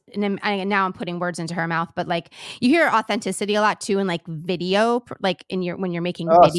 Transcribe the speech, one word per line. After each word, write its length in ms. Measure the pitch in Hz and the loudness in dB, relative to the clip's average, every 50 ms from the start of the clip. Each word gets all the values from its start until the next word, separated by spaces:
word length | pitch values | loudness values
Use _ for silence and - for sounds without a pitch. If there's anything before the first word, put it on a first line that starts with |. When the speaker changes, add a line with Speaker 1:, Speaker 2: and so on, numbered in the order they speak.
| _ _ - | _ _ -6
Speaker 1:
and 120 | 202 208 | -4 -2
I'm, 140 | 202 196 - - | -2 -2 -2 -4
I, 220 | 208 202 196 185 | -4 -4 -2 -2
now 180 | 196 208 196 190 | 0 0 0 0
I'm 60 | 185 | 0
putting 260 | 185 - 196 175 175 | -4 -6 -8 -8 -6
words 220 | 175 180 175 170 180 | -4 -4 -6 -6 -6
into 140 | 165 160 170 | -8 -6 -4
her 120 | 175 165 | -4 -4
mouth, 240 | 165 165 165 170 - - | -2 -2 -4 -4 -4 -6
but, 100 | 180 - | -6 -4
like, 280 | - 170 170 - - - - - - - - | -4 -4 -4 -6 -8 -18 -18 -18 -16 -8 0
you 80 | - 247 | 2 4
hear 200 | 320 339 311 - | 4 4 4 4
authenticity 680 | - 220 214 - 208 247 - - 190 - 208 196 208 | 2 0 0 0 -4 -4 -2 -4 -4 -4 -2 -2 0
a 60 | 208 | 2
lot 180 | 214 208 185 - | 2 2 0 -2
too 180 | - - 196 196 | -2 -2 0 0
in, 60 | 196 | 0
like, 220 | 185 175 165 - | 0 -2 -4 -6
video, 720 | 170 165 151 175 185 180 156 175 185 190 208 226 233 240 247 | -8 -10 -8 -4 -4 -4 -2 0 0 2 2 2 2 0 -2
pr-, 140 | 247 - - - | -4 -8 -10 -4
like, 240 | 196 185 175 - - | -2 -2 -2 -4 -6
in 140 | - 185 185 | -8 -6 -4
your, 160 | 180 175 170 | -4 -4 -6
when 160 | - 190 180 170 | -6 -6 -4 -4
you're 80 | 170 | -4
making 260 | 170 180 175 - 170 165 | -4 -4 -4 -4 0 4
Speaker 2:
Oh, 120 | 165 175 | 8 8
it's, 140 | 170 147 | 8 8
it's, 20 | 160 | 6